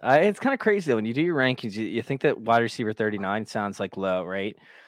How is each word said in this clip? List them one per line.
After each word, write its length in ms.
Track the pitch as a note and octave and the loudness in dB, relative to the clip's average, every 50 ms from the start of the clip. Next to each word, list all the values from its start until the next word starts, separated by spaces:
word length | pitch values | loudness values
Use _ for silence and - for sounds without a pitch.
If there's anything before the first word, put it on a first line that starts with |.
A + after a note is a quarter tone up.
| - | 2
I, 160 | A#2 C3 D3+ | 4 6 6
it's 200 | F3 G#3 G3+ - | 6 4 2 0
kinda 200 | - C4 C4+ A#3 | 0 -2 -2 0
crazy, 320 | - A3+ G#3 G3+ F3 D3+ | 0 0 0 2 2 0
though. 60 | B2 | 0
When 100 | A2 G#2+ | 0 0
you 80 | A2+ A#2 | 0 -2
do 80 | C3+ D#3+ | 0 0
your 120 | F3 E3+ | 0 2
rankings, 380 | C#3+ C3 B2+ B2+ - - A2+ F#2+ | 2 2 2 2 0 -4 -8 -6
you, 140 | G#2+ A2+ | -6 -6
you 160 | F#2 F#2 A#2 - | -4 -4 -4 -4
think 180 | - C#3 C3+ | -4 -4 0
that 180 | - D3+ A#2+ - | 0 0 0 0
wide 200 | - A2+ A#2 A#2 | 2 4 4 4
receiver 340 | A#2 A2+ - - A#2+ G#2+ G#2+ | 4 2 0 -2 -4 -4 -2
thirty-nine 540 | - A2 G#2+ G#2 G2 G2 F#2+ G2+ A2 G#2+ | 0 0 0 0 -2 -2 -2 -2 -2 -4
sounds, 340 | - - A2+ G#2 G2+ F#2+ - | -4 -4 -4 -4 -4 -4 -4
like, 160 | G2+ F#2 - | -6 -6 -4
low, 260 | F#2+ F#2+ F#2+ F#2 F#2 F2+ | -4 -2 0 0 0 -2
right? 300 | F2 F#2 G2 G2 G#2+ - - - - - - - | -4 -4 -4 -4 -6 -6 -10 -16 -20 -20 -20 -20